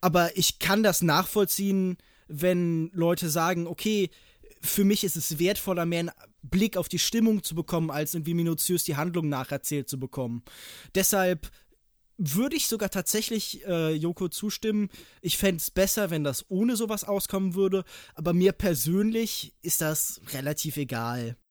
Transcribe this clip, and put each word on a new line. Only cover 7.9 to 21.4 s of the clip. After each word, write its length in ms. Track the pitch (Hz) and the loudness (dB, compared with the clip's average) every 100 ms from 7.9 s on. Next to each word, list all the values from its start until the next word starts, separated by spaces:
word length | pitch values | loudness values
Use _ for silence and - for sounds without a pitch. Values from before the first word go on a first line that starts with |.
als 220 | 143 156 | -2 -4
irgendwie 200 | 170 156 | -4 -2
minutiös 480 | 170 170 160 - 180 | 0 0 0 0 0
die 140 | - 147 | 0 -2
Handlung 320 | 165 175 156 | -2 -2 -2
nacherzählt 600 | 139 131 143 - 147 131 | -2 -4 -6 -4 -6 -4
zu 120 | 135 | -8
bekommen.“ 420 | 127 - 127 120 - - - - - - | -8 -6 -4 -6 -10 -20 -20 -20 -6 0
Deshalb 540 | 190 202 185 180 - - _ _ _ _ _ _ | 2 4 2 0 -4 -18 _ _ _ _ _ _
würde 380 | 165 151 262 311 | -2 0 0 0
ich 100 | - | -2
sogar 240 | 226 202 | -2 -2
tatsächlich, 760 | 196 170 180 170 220 - - 175 | -2 -2 -2 0 -2 -4 -8 -4
äh, 280 | 170 160 | 0 0
Joko 340 | 156 160 175 185 | 0 -2 -2 -4
zustimmen. 640 | - 208 - 220 208 208 - - _ | -4 -6 -4 0 0 0 -6 -20 _
Ich 160 | - - | -4 2
fänd's 320 | 190 170 - | 2 2 -2
besser, 400 | - 190 - 202 | 2 2 2 0
wenn 140 | 165 | 0
das 200 | 147 135 - | 0 -2 -4
ohne 280 | 190 226 233 | 0 2 2
sowas 280 | 220 208 | -2 -4
auskommen 500 | - 202 - 196 190 | -2 -2 0 -2 0
würde, 300 | 175 196 190 180 - - - | 2 2 2 -2 -14 -20 -6
aber 160 | 160 | 0
mir 180 | 175 185 | 4 4
persönlich 1040 | 185 202 170 156 180 208 226 226 - 151 _ | 4 0 0 2 2 2 0 -2 -4 -10 _
ist 180 | 175 - | -4 -2
das 400 | 160 156 - - - | 0 -2 -4 -6 -10
relativ 440 | 139 139 151 156 143 | -6 -4 -2 -4 -4
egal. 600 | 135 120 117 123 117 120 | -4 -4 -4 -4 -6 -10